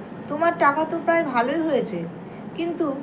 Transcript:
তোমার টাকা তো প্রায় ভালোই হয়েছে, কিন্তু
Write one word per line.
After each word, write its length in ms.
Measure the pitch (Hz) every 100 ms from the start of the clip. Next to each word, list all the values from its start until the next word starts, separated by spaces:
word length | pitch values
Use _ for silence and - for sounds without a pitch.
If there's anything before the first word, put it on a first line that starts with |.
| - - -
তোমার 260 | 294 339 330
টাকা 260 | 294 285 320
তো 100 | 330 339
প্রায় 180 | 330
ভালোই 380 | 302 240 247 330
হয়েছে, 380 | 320 247 190 175 170 - - - - -
কিন্তু 300 | 339 330 311 269